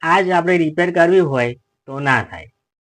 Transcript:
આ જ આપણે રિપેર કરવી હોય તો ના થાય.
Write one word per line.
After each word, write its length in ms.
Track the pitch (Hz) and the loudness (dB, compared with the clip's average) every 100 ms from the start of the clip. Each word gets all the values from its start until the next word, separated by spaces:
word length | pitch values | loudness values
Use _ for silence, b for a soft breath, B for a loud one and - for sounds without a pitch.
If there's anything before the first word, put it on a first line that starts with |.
આ 160 | 160 185 | 0 0
જ 60 | 180 | 2
આપણે 280 | 175 170 175 | 0 0 0
રિપેર 300 | 160 156 175 | 0 -2 -2
કરવી 320 | 175 170 185 160 | 2 4 4 2
હોય 240 | 131 120 120 _ _ - | -2 -4 -6 _ _ -14
તો 120 | 135 | -6
ના 180 | 143 123 | -2 0
થાય. 260 | 92 80 78 _ _ _ | -2 -12 -20 _ _ _